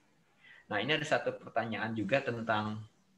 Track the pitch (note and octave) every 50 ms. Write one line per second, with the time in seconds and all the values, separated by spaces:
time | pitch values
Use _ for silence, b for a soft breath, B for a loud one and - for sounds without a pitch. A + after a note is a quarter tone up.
0 | _ _ _ _ _ _ b b b b b b b - G#2+ G2 A2 C3 D#3 D3+
1 | D3 - C#3 A#2+ - C3 B2 - - A#2+ - A2+ A2+ A2+ G#2+ G2 G#2+ A2+ A2+ A2
2 | G2+ F#2+ C3+ C#3 - B2 A#2+ A2+ A2+ A2+ A2 G#2+ G#2+ G#2+ G#2+ A2 G#2+ - _ _
3 | _ _ _